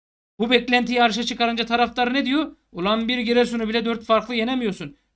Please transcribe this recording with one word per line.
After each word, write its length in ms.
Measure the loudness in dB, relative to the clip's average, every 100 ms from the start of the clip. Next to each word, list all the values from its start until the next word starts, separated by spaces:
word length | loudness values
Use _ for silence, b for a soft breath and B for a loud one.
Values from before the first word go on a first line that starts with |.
| _ _ _ -4
Bu 120 | 2
beklentiyi 520 | 2 2 0 2 2
arşa 200 | 2 2
çıkarınca 440 | -4 -2 -2 -2 -2
taraftar 480 | 0 0 0 0
ne 100 | 0
diyor? 320 | 0 0 -2 -8 _
"Ulan 360 | -4 -2 0 0
bir 100 | -2
Giresun'u 500 | 2 2 2 0 -2
bile 160 | -2
dört 200 | -2 -2
farklı 300 | 2 2 2
yenemiyorsun. 640 | -2 -2 -2 -2 -4 -10 -16 _